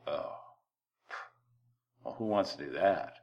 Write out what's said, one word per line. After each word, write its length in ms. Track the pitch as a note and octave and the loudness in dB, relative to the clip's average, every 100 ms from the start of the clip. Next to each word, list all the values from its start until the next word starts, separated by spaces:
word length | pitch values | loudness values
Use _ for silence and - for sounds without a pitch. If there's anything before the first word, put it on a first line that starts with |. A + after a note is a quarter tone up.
| - | -4
Oh, 300 | - - - - - _ _ _ _ _ - - _ _ _ _ _ _ _ | -4 -4 -8 -14 -20 _ _ _ _ _ -14 -14 _ _ _ _ _ _ _
well, 100 | - | -12
who 120 | - A2 | -6 0
wants 280 | G#2 G2 | 4 2
to 100 | - | 0
do 80 | C#2+ | -6
that? 420 | C2 F#2 F#2 - - | 2 4 4 0 -10